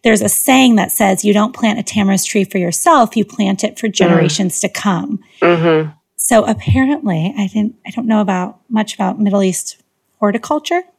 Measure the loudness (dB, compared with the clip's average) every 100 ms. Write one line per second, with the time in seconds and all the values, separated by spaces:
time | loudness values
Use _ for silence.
0 | 2 2 2 -2 2 4 6 4 0 0
1 | 0 2 2 2 0 0 -2 -2 -4 -2
2 | 0 0 -2 -2 -2 -2 -4 -2 2 4
3 | 2 0 -4 -2 -2 0 -4 -4 -6 0
4 | 2 4 2 0 -4 -2 -6 -4 -2 -2
5 | -4 -8 _ _ 0 2 2 2 0 -10
6 | _ -8 0 2 2 -2 0 2 2 0
7 | -2 -2 -2 -2 -4 -2 -4 -6 -12 -8
8 | 0 0 0 -2 -4 -10 _ -4 -4 -4
9 | -4 0 0 2 0 -2 -8 -16 _ _
10 | _ _ -2 -2 -2 -4 -2 -4 -4